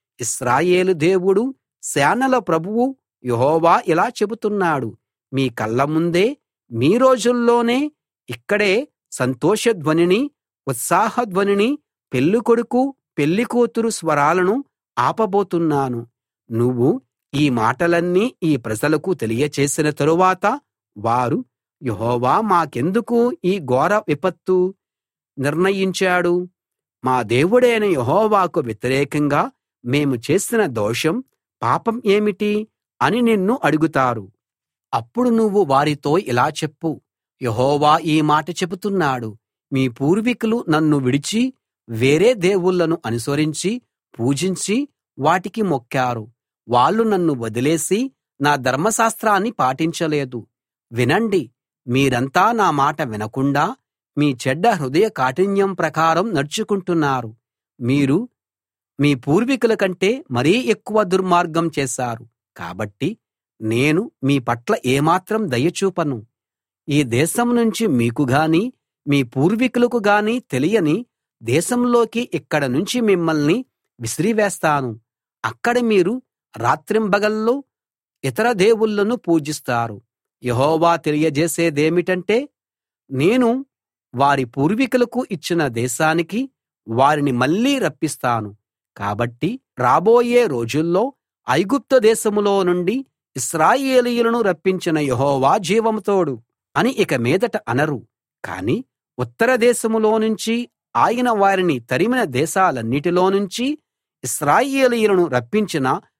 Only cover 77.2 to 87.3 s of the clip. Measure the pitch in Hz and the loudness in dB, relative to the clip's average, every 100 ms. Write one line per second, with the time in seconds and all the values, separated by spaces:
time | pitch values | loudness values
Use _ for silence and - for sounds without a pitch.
77.2 | 208 214 220 269 269 _ _ _ _ _ | 0 0 -2 -2 -4 _ _ _ _ _
78.2 | 139 120 226 220 196 220 220 208 208 247 | -6 -2 0 2 4 4 2 0 -2 -2
79.2 | - 165 143 151 - 120 117 101 _ _ | 0 0 0 -8 -4 -4 -4 -8 _ _
80.2 | _ _ 123 120 143 160 170 170 156 151 | _ _ -4 0 2 2 2 2 0 0
81.2 | 160 143 165 - 170 143 156 175 175 185 | 0 0 -2 0 0 2 0 0 0 -2
82.2 | 175 220 285 _ _ _ _ _ - 131 | 0 -2 -2 _ _ _ _ _ -8 0
83.2 | 156 254 233 254 277 _ _ _ _ 123 | 2 2 2 0 -6 _ _ _ _ -2
84.2 | 139 139 123 139 147 220 262 254 240 240 | 0 2 -2 0 0 0 0 0 0 -2
85.2 | 262 175 - 165 143 113 123 - 160 160 | -6 -6 -4 -2 -2 -2 -4 0 0 0
86.2 | 165 208 269 _ _ _ - 113 135 151 | -2 -4 -6 _ _ _ -6 2 2 4
87.2 | 143 | 0